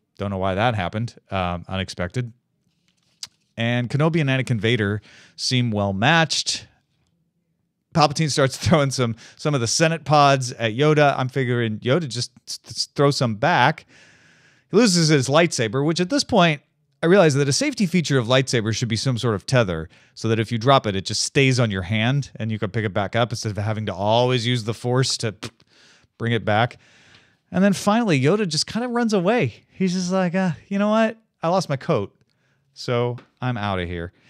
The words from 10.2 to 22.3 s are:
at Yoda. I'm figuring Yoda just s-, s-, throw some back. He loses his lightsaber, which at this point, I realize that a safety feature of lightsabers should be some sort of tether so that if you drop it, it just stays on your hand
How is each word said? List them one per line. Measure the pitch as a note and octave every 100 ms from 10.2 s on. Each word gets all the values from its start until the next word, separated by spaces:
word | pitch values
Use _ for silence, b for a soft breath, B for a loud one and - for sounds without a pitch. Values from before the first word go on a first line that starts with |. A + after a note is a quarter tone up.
| C#3+ C#3 A#2+
at | - A2+ A2+
Yoda. | D3+ D3+ C#3+ C3+
I'm | B2+
figuring | C#3 B2 A#2+ A2+ G#2+
Yoda | A2 D#3+ D3
just | A2+ - _ -
s-, | - -
s-, | - - -
throw | C#3+
some | C3+ B2 G#2
back. | D3 D#3+ B2+ D#3+ - b b b b b b b b
He | F3+
loses | A#3+ F3 D#3
his | D3+ B2+
lightsaber, | D3+ F3 - A2+ C3 D3
which | E3+
at | F3+
this | C#4+
point, | - A3 E3+ C#3+ _ _ _ -
I | E3
realize | G3 D#3+
that | C3+ C#3+
a |
safety | C3+ D4 - F#3+
feature | F#3 D3 C3+
of | A2+
lightsabers | C3 C3+ A#2+ G#2+ G#2
should | A#2
be | A2
some | C3+ A#2
sort | B2
of | G2 -
tether | B2+ G2 E2 D#2 b b
so | - A2
that | A2+
if | G#2+
you | A#2
drop | B2 C3+ A2
it, | F#2+
it |
just | - G#2+
stays | - D3 C3+ B2
on | A#2
your | F#2+
hand | F2+ A2 A2+ C#3+ -